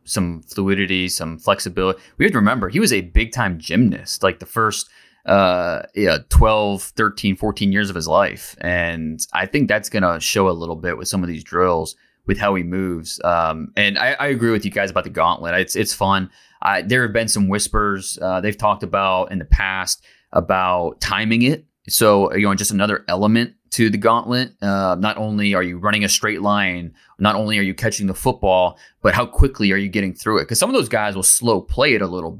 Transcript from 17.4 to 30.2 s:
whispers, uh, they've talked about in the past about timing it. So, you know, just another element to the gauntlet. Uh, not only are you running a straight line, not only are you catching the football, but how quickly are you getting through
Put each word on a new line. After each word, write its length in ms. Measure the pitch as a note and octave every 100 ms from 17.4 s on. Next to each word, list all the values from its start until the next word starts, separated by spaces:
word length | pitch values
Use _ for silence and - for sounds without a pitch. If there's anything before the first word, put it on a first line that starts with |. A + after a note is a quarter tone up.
| G2
whispers, 720 | G2+ - A2 G#2 G2 F#2 -
uh, 180 | F#2 F#2
they've 160 | G#2 G#2 G#2+
talked 180 | G2+
about 480 | F2+ G2 G2 F#2 F#2
in 80 | F#2+
the 100 | D#2+ -
past 420 | G2 F#2+ F2+ - _ _ _
about 680 | - E2+ F#2 F#2 F2+ E2 -
timing 420 | - G2 A2 A#2
it. 240 | B2 D#3 - _ -
So, 440 | - A2 G2+ G2
you 140 | F#2 G#2
know, 80 |
just 160 | G2 G2+
another 340 | G2+ G#2 G2+ -
element 460 | F#2 G#2+ A2+ A#2+ - _
to 200 | - A2+
the 80 | G#2+
gauntlet. 540 | A2+ A#2 - B2 B2+ _
Uh, 320 | G2+ G2 F#2+ F2+ G#2
not 80 | -
only 380 | G#2+ G#2 G#2
are 80 | F#2+
you 140 | F2+ F2
running 260 | G2+ G#2
a 40 | G2
straight 320 | - A2 F#2+
line, 540 | G2+ G2+ F#2+ F2 E2+ - _ -
not 160 | G2+
only 240 | G2+ G#2+ G#2+
are 80 | F#2+
you 40 |
catching 320 | F#2+ A2+ - G2
the 80 |
football, 640 | F#2 C3 B2+ G2 F#2 F2+ - - _
but 100 | G#2+
how 140 | F2 A#2+
quickly 460 | - C#3+ - G2+
are 100 | G2
you 40 | G2+
getting 260 | G#2+ F#2+
through 240 | F2